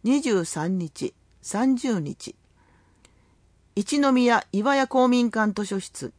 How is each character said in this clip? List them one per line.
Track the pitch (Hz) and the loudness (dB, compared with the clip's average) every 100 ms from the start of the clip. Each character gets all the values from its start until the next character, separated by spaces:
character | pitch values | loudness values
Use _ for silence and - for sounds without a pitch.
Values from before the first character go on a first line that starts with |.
二 | 214 277 | 2 0
十 | 262 196 165 | 2 0 0
三 | 160 165 185 | -4 -2 -2
日、 | 160 - - _ _ _ | -4 -6 -10 _ _ _
三 | - 202 262 254 | -8 -2 0 0
十 | 269 202 | 0 -2
日。 | 143 - - - _ _ _ _ _ _ _ _ _ _ _ _ _ - | -4 -10 -16 -18 _ _ _ _ _ _ _ _ _ _ _ _ _ -6
一 | 202 294 | -2 2
宮 | 277 254 240 226 - | 4 4 4 2 0
岩 | 196 226 277 | -2 2 2
屋 | 262 | 2
公 | 262 247 | 2 4
民 | 247 240 | 4 2
館 | 220 214 | 0 -2
図 | 202 202 | -2 -4
書 | 196 | -6
室 | - - 127 | -6 -12 -12